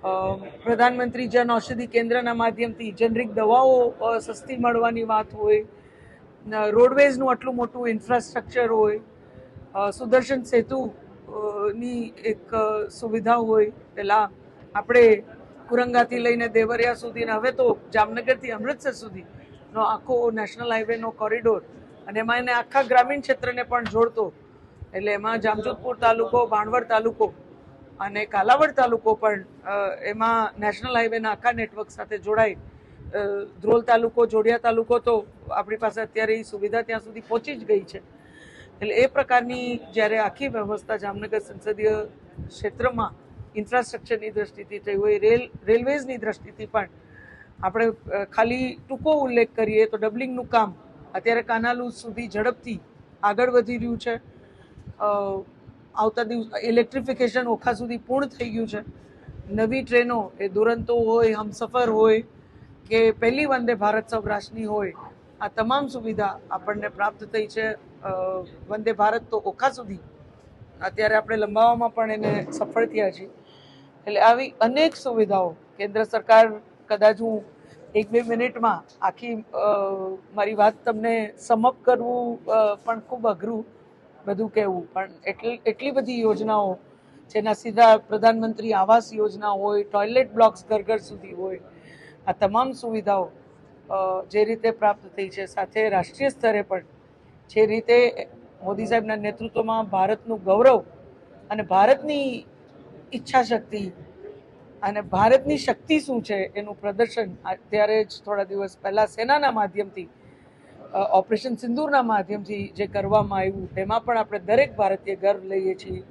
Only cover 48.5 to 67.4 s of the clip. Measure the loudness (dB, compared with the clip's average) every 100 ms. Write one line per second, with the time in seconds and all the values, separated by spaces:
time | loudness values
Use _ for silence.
48.5 | 0 -4 -8 -12 -4 2 2 2 2 0
49.5 | 0 0 4 2 2 -4 -4 -6 -6 -2
50.5 | 0 0 -4 -20 -20 -12 -6 -2 -2 -2
51.5 | -2 -2 -4 -6 -12 -14 -12 -8 -2 -2
52.5 | -4 -10 -12 -12 -20 -20 -4 -2 0 2
53.5 | 2 0 -6 -6 -6 -6 -8 -10 -20 -20
54.5 | -20 -20 -20 -20 -6 -2 -2 -2 -6 -10
55.5 | -20 -20 -20 -12 -2 -2 0 -4 -4 -6
56.5 | -6 0 2 2 -4 -6 -2 0 0 -2
57.5 | -2 -2 -4 -6 -10 -4 -2 -2 -6 -8
58.5 | -6 -6 -8 -12 -20 -20 -20 -20 -18 -8
59.5 | -2 0 0 2 2 2 -2 -4 -6 -4
60.5 | 0 2 0 0 0 2 4 2 0 -6
61.5 | -8 -4 0 2 4 6 4 0 -18 -20
62.5 | -20 -20 -20 -2 2 2 2 0 0 0
63.5 | 0 0 0 0 0 -2 -6 -4 -6 -8
64.5 | -10 -6 -4 -4 -8 -20 -20 -20 -12 -8
65.5 | -4 0 0 -2 -8 -6 -2 -4 -4 -10
66.5 | -8 -6 -6 -6 -2 -4 -4 -8 -6